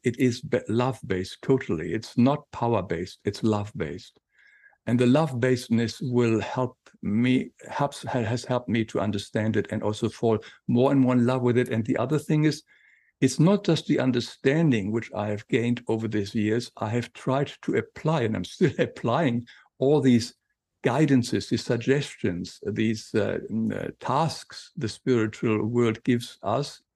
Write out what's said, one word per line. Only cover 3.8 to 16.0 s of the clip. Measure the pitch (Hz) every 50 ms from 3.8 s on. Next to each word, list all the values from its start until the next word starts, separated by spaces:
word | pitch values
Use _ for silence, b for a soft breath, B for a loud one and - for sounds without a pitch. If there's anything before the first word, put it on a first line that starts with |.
| 85 73 80 98 - - _ _ b b b b b b b b b b b b b
And | - 120 120
the | 127
love-basedness | 123 127 151 160 147 131 117 123 127 127 120 - - 117 113 117 113 - -
will | 180 127 123 120 120 113 113 107
help | 95 - - 131 127 123 - _ _ - - _
me, | - - 104 113 120 127 127 131 - - - _ - -
helps, | - - 143 139 - - -
ha-, | 127 - 127 113
has | 101 123 120 -
helped | - 127 123 - -
me | 104 117 110
to | 110 - -
understand | 92 107 104 101 - - - 113 107 110 107
it | 110 101 -
and | - 110
also | - 107 107 - - 107
fall | - - - 117 110 104 B B B B B
more | - 123 120 131 139
and | 139 139
more | 131 123
in | 127 123 120
love | 120 127 127
with | 120 120 117 123
it. | 123 120
And | 120 113 107
the | 104 - -
other | 117 127 151 143
thing | - - 160 151 151
is, | 151 147 - b b b b b b b b b b b _
it's | 139 131 - -
not | 147 180 208 202 202
just | - 165 160 -
the | - 147 -
understanding | 123 131 120 120 117 - - - - 139 143 160 170 151 123 110 95 104
which | 107 117 110 - -
I | - 104 107
have | 104 104 - -
gained | - 120 113 120 120 117 - -
over | 110 110